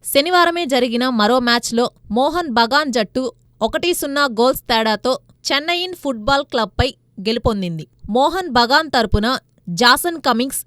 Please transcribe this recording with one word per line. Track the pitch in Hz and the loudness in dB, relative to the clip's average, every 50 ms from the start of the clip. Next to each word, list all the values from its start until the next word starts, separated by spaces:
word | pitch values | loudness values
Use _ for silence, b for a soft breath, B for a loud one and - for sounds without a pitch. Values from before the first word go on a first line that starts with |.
| - | -10
శనివారమే | - - 277 285 349 359 349 339 339 339 349 349 | 0 0 0 2 2 2 4 4 2 0 -2 -2
జరిగిన | 254 277 247 247 247 226 240 247 262 | 0 0 0 0 0 0 -2 -2 0
మరో | 254 226 208 208 247 262 | 0 2 2 2 2 2
మ్యాచ్లో | 247 240 233 240 - - 226 233 247 - _ _ - - | 2 2 0 0 -2 -2 -2 -2 -2 -2 _ _ -10 -4
మోహన్ | 208 240 269 302 311 359 349 294 | -2 0 0 0 0 -2 -4 0
బగాన్ | 220 233 233 233 254 294 311 277 226 | 2 2 2 4 2 0 0 2 -2
జట్టు | 247 214 - _ 254 262 - _ _ _ _ _ _ | -2 -2 -2 _ -4 -4 -4 _ _ _ _ _ _
ఒకటి | - 220 - 320 339 339 349 | -4 -2 -2 -2 -2 -2 -2
సున్నా | - 349 285 277 285 285 | -2 -4 -4 0 0 0
గోల్స్ | 277 220 208 233 262 - - | 0 2 2 2 2 2 0
తేడాతో | _ - - 226 220 220 214 208 - 247 254 - _ _ _ _ - | _ 0 0 2 2 0 -2 0 0 -2 -2 -2 _ _ _ _ -4
చెన్నయిన్ | - - 277 294 339 349 349 359 370 359 | -2 -2 -2 0 -2 -4 -2 -4 -6 -8
ఫుట్బాల్ | - - 277 262 220 208 269 277 277 285 | -6 -6 -6 -6 -4 0 0 0 0 0
క్లబ్పై | _ - 240 220 202 _ - - - - _ _ _ _ - | _ -4 -4 -4 -4 _ -2 -2 -2 -2 _ _ _ _ -8
గెలుపొందింది. | 185 220 233 233 - 247 220 202 185 175 165 160 151 _ _ _ - - | -4 -4 -4 0 0 -2 -2 0 -4 -6 -6 -8 -12 _ _ _ -10 -2
మోహన్ | 208 247 277 311 320 381 370 339 | 0 2 2 2 0 -2 -6 0
బగాన్ | 233 247 233 233 277 302 320 285 | 2 2 2 4 2 2 2 2
తరపున | - 240 226 208 - 214 208 240 262 - _ _ _ _ _ - | 0 0 2 2 0 0 2 0 -2 -4 _ _ _ _ _ -10
జాసన్ | 175 170 247 240 262 285 - 349 339 311 | -2 2 4 4 4 4 2 -4 -4 -2
కమింగ్స్ | - 277 233 226 254 277 - - - | 0 0 0 0 -2 -4 -6 -10 -12